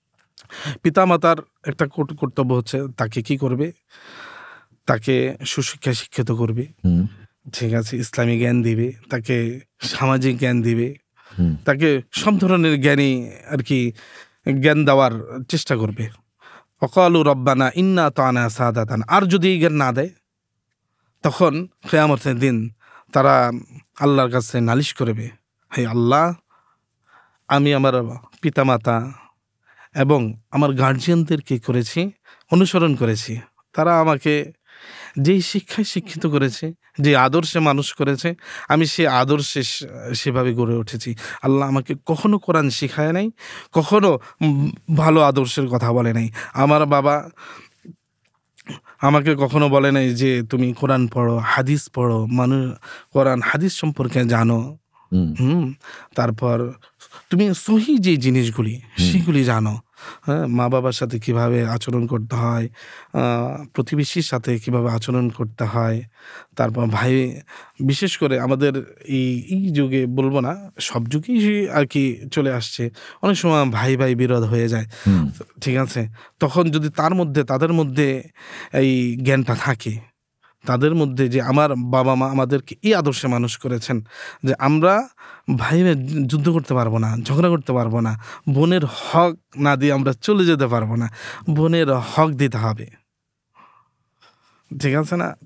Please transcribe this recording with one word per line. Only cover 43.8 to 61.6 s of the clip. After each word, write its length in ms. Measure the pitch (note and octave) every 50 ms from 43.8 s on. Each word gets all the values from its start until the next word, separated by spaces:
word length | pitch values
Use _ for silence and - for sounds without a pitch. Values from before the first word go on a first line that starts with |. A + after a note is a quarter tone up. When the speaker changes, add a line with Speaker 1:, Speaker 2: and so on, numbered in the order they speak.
| D3+ - G3+ G#3+ G3+ F#3+ D3 B2 - - - -
Speaker 1:
উম, 300 | D#3+ D#3 C#3+ C#3 C#3+ D3 - - - - D#3+
ভালো 240 | D3 D#3 D#3+ D#3 D#3+
আদর্শের 480 | D3+ C#3 C#3 C#3 C3 A#2+ - D3+ C3+ B2
কথা 240 | B2 A#2+ A#2 A#2
বলে 200 | A#2+ B2 A#2+ A#2
নাই। 180 | A2+ A#2 A2+ A#2 A2 - - -
আমার 340 | - C3+ C3+ C#3+ D3+ D3+ D3+
বাবা 440 | C#3+ D3 C#3 C3+ D3 D3 D3 - E3+ - - - - - - - _ _ _ _ - - _ _ _ _ _ _ _ _ _ _ _ _ - - - C#3+ - _ - - -
আমাকে 340 | - C#3 D3 D3+ C#3 D#3 D3+
কখনো 340 | C#3 C#3 B2+ C3+ D3+ D3 C#3+
বলে 240 | C#3 C#3 C3+ C#3
নাই 220 | C#3 C#3 C3 B2+ A#2+
যে, 280 | A#2+ C3+ C3 B2+ A#2+
'তুমি 300 | A#2 A2 C3+ B2 B2+ B2
কোরআন 360 | A#2+ - C#3+ C3 C3+ B2+ B2+ A2+
পড়ো, 300 | - B2+ A#2+ A#2 A#2 A2+
হাদিস 520 | A2+ - - C3+ C3 C3 D3 C#3+ - - -
পড়ো, 320 | B2+ B2 A#2+ A2+ A2 A2
মানু-, 480 | A2 B2 B2 B2 B2+ C3+ C3+ C3 B2+ - - - - - - - _
কোরআন 300 | - C#3 C3+ C3+ C3 B2
হাদিস 300 | A#2 - - D3+ F3 F#3
সম্পর্কে 520 | - - - D#3 D3 - C3+ A#2+ - B2+ B2
জানো।' 540 | A#2 A#2+ A2+ A#2 A2+ A#2 A2+ A#2+ C3+ D#3 - _ _ _ _ _ -
Speaker 2:
হুম। 220 | F#2 F#2 F2 D#2+ D2+ -
Speaker 1:
হুম, 340 | B2+ C3 D#3+ F3 D#3 C3 C#3 _ - - - - - - -
তারপর 580 | - B2 A#2+ A2 A2 B2+ B2 A#2+ A#2 A#2+ B2 C3 - _ _ _ _ - - - - - -
তুমি 240 | F#3 F3+ G#3 G3+ F3+
সহিহ 440 | - - - A3 G#3+ G#3+ C#4+ D4+ A#3+
যে 180 | F3+ F#3 E3
জিনিসগুলি, 640 | C#3 B2 C3 B2+ B2+ A#2+ A2+ G#2+ A#2+ A2 A2 A2+ C3 - - - -
Speaker 2:
হুম। 120 | F3 F3+
Speaker 1:
সেগুলি 340 | E3+ F#3 E3 F3 D3+ C#3 C3
জানো। 340 | B2 A#2 A2 G#2+ G#2+ G#2 A2+ - _ _ - - - - -
হ্যাঁ, 240 | - D3 C#3+ D#3+ D#3+
মা 220 | B2 A#2+ B2 B2 B2
বাবার 240 | C3 B2+ B2 C3
সাথে 260 | A#2+ - C3 A2+ A#2 A2+
কিভাবে 500 | G#2+ - A#2 A#2 A#2+ A#2+ A#2+ A#2+